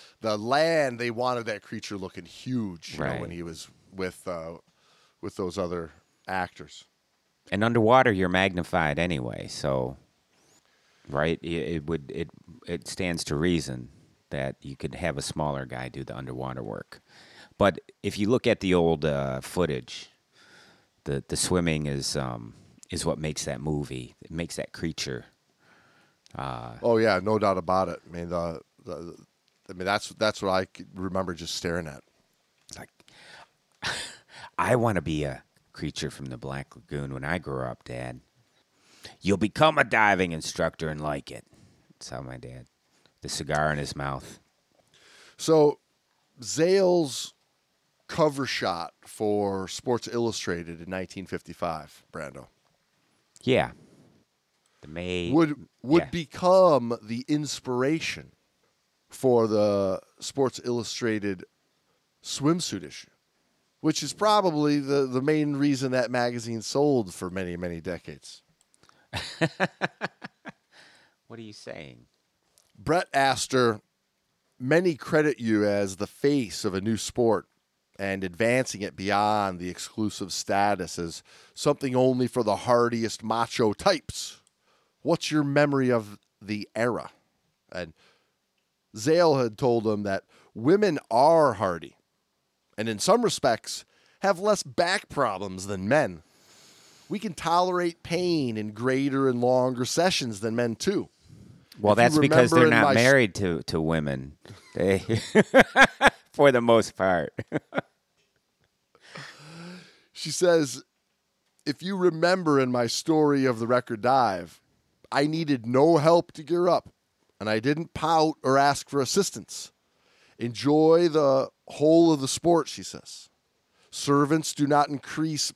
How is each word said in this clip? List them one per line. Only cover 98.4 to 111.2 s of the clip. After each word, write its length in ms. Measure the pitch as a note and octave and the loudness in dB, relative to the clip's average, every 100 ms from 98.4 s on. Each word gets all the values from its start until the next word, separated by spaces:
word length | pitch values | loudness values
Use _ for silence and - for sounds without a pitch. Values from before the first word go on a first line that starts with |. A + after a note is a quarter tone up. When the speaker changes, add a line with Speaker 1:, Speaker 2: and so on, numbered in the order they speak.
| B2+ G#2+ | 0 -4
Speaker 1:
in 160 | G#2+ | -6
greater 560 | G#2+ B2 C3 C#3 C3+ C3+ | -4 0 0 0 0 0
and 140 | A#2+ | 2
longer 420 | B2 B2+ B2+ B2 B2+ | 2 4 2 0 -2
sessions 540 | - F3+ - C3 G2+ | 0 2 0 -4 -6
than 140 | A2+ A#2 | -4 -2
men 200 | A#2+ A2+ | -2 -2
too. 340 | - G3 F#2 _ _ - - - _ - | -2 -2 -4 _ _ -20 -20 -20 _ 0
Speaker 2:
Well, 140 | G#2 | 4
Speaker 1:
If 40 | G#2 | 6
you 60 | |
Speaker 2:
that's 140 | A#2+ D3+ | 6 6
because 320 | C#3+ - B2 | 6 6 6
they're 140 | - A#2+ | 8 8
Speaker 1:
remember 100 | A#2 | 8
in 40 | |
Speaker 2:
not 120 | A2+ | 6
Speaker 1:
my 60 | A2+ | 6
s- 20 | |
Speaker 2:
married 320 | B2 C#3 A2+ - | 6 6 4 2
to, 280 | F#2+ D#2+ | -2 -2
to 180 | - E2+ | -2 -2
women. 560 | D#2+ D#2+ D2 C2+ C2+ - - G#2+ - - | 0 0 0 -4 -8 -16 -20 -20 -12 -2
They, 240 | F#2 F#2+ | 2 2
<laughs> 1300 | - A2 - G#3+ - C4 - - C4+ - C4 - _ | 2 -4 2 4 6 6 6 6 4 6 2 2 _
for 200 | - C#3+ | 4 6
the 100 | B2 | 6
most 340 | A#2 A2+ G2+ - | 6 6 4 0
part. 380 | F#2+ F2+ D2+ - - | 2 2 0 -6 -6
<laughs> 220 | D#3 - C#4+ - _ _ _ _ _ _ _ _ _ _ _ - - - - D3+ E3 F3 F3+ - _ _ | -6 -6 -8 -8 _ _ _ _ _ _ _ _ _ _ _ -20 -18 -18 -20 -20 -20 -18 -20 -20 _ _
Speaker 1:
She 180 | - D#3+ | -12 -8
says, 520 | C#3+ F3 E3+ C#3+ B2+ - _ _ _ | 2 4 4 2 -4 -14 _ _ _